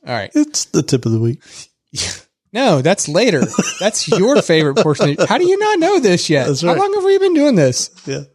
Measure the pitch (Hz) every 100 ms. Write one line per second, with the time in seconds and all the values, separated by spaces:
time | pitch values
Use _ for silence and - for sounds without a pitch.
0 | - 120 98 302 302 - - - 147 131
1 | 120 113 117 123 - - - _ _ 147
2 | - - _ _ _ 208 262 151 135 202
3 | - 156 247 160 107 - 185 - 190 226
4 | - 190 202 269 - 160 151 139 160 135
5 | 175 147 180 233 359 392 427 415 330 403
6 | 240 175 - 147 127 135 170 170 392 415
7 | 381 392 381 330 294 220 135 127 - -
8 | - 139 139